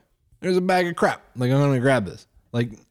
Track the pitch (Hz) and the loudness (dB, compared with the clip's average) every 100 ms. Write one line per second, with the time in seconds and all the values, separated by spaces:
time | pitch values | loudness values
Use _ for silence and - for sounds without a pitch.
0 | _ _ _ _ 170 185 185 185 180 170 | _ _ _ _ -2 0 2 0 0 0
1 | 196 117 - - 123 135 143 131 127 131 | -2 -2 -10 -4 0 2 2 2 2 2
2 | 95 - - _ _ 120 120 107 _ | 0 -10 -18 _ _ -4 -4 -6 _